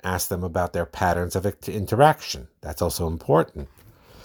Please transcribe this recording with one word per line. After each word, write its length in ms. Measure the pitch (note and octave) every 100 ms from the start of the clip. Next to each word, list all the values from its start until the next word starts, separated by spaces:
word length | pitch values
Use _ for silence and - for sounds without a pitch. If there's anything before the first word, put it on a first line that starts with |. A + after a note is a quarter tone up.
ask 260 | F#2 F2+ -
them 140 | F2+
about 300 | F2+ E2+ F2
their 140 | F2 E2+
patterns 500 | - F#2 E2+ F2 F#2+
of 100 | G2
inter-, 260 | - -
interaction. 760 | G#2+ F#2 A2 D3 D3 - C#2+ - _
That's 220 | - -
also 240 | E2+ - E2
important. 640 | E2 - D#3 - - C#2+ - - _ - -